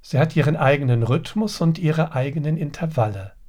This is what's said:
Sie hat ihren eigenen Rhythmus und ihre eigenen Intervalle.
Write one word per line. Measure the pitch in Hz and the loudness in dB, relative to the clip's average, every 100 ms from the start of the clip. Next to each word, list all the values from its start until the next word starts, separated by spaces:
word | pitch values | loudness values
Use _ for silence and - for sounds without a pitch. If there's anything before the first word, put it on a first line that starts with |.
Sie | - 131 | -2 0
hat | 160 160 | 2 2
ihren | 143 156 | 2 2
eigenen | 139 143 135 120 | 2 2 2 2
Rhythmus | 113 147 - 208 214 - | 2 0 -2 -4 -4 0
und | 165 160 | 0 2
ihre | 160 156 160 | 0 0 0
eigenen | 127 135 160 151 160 | -2 -4 -2 -2 -2
Intervalle. | 147 - 165 143 107 101 95 - | -4 -6 -4 0 -2 -2 -10 -16